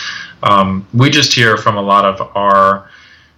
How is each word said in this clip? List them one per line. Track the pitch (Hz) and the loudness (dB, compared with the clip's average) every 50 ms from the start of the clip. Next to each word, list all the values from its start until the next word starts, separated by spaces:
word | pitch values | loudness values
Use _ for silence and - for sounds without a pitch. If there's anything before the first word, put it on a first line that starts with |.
| - - - - - - - - | -12 -12 -14 -14 -16 -18 -16 -6
Um, | - 107 101 98 98 95 95 95 98 - - | -2 0 2 2 2 0 -2 -6 -8 -4 -2
we | 117 131 143 | 0 0 2
just | 143 147 139 - - | 2 0 0 0 0
hear | 127 120 113 107 104 | 0 2 0 0 0
from | - 117 107 | -2 -2 -2
a | 101 | -2
lot | 98 101 98 101 101 | -2 0 2 2 2
of | 98 95 - - - - | 0 -2 -4 -10 -8 -6
our, | 101 101 101 98 98 98 98 196 196 - - - - - - - _ _ _ _ | -2 0 2 2 4 4 2 2 -2 -6 -14 -20 -20 -20 -20 -20 _ _ _ _